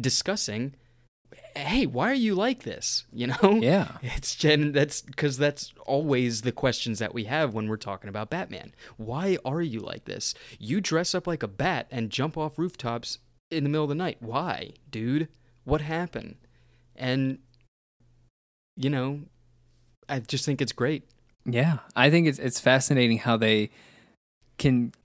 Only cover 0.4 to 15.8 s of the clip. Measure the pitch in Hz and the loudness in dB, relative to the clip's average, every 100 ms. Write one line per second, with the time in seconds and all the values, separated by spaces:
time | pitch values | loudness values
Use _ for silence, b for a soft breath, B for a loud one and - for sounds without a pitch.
0.4 | - 107 143 - _ _ _ _ _ - | -4 -4 -6 -8 _ _ _ _ _ -20
1.4 | - - 139 240 180 120 196 269 220 185 | -16 -8 -2 0 0 0 0 2 2 2
2.4 | 233 262 - - - - - 113 123 131 | 0 -2 -6 -6 -4 -6 -6 -6 -4 4
3.4 | - 220 127 190 147 - 127 - - - | 6 6 6 4 2 -6 -6 -4 -6 0
4.4 | 156 151 147 143 143 - - - 147 127 | 4 4 4 2 2 -2 -8 -4 -2 0
5.4 | 147 143 - - - 139 156 127 123 113 | -2 -2 -12 -12 -2 0 2 2 2 0
6.4 | 120 - 131 113 117 110 110 120 107 151 | -4 0 0 0 -4 -4 -4 -6 -4 0
7.4 | 147 110 107 107 - 98 101 101 107 170 | 0 -2 -4 -4 -6 -8 -8 -8 -6 -6
8.4 | 185 95 - - B B 110 131 196 180 | -6 -12 -16 -20 B B -8 -4 0 0
9.4 | 127 156 170 110 - 85 - - - - | -2 -2 -2 -4 -8 -10 -10 -6 -6 -8
10.4 | B B 107 185 185 160 175 180 - 165 | B B -4 -2 0 0 0 -2 -2 -4
11.4 | 107 98 156 151 - 127 110 - 147 160 | -4 -2 -2 -2 -4 -6 -4 -2 -2 -2
12.4 | 156 147 175 - 120 120 - - _ _ | -6 -4 -6 -4 -6 -6 -8 -12 _ _
13.4 | - 160 139 151 147 147 180 - 113 127 | -6 -2 0 0 0 -2 -4 -6 -4 -4
14.4 | 175 110 95 - - 110 113 147 156 _ | -2 -6 -8 -16 -12 -4 0 0 -2 _
15.4 | _ _ - 151 | _ _ -2 -2